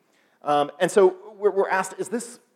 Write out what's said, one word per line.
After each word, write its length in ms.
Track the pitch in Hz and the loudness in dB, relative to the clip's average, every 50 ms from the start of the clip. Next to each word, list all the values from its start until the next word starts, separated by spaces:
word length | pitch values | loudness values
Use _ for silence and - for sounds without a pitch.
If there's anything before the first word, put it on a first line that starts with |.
| _ _ _ _ _ _ _ _ | _ _ _ _ _ _ _ _
Um, 300 | - 143 147 147 147 143 - - | -2 0 2 2 0 0 -2 -2
and 100 | 185 165 | -2 0
so 280 | - 214 190 185 185 - - - 214 196 | 4 4 4 4 4 0 -10 -20 -6 -2
we're, 140 | 208 202 | -2 0
we're 180 | 180 196 - - | 2 2 0 0
asked, 240 | 180 190 185 - 208 190 | 0 -2 -2 -4 -6 -10
is 100 | 180 - | -8 -6
this 300 | 208 240 - - - - _ _ _ | -6 -8 -8 -10 -16 -20 _ _ _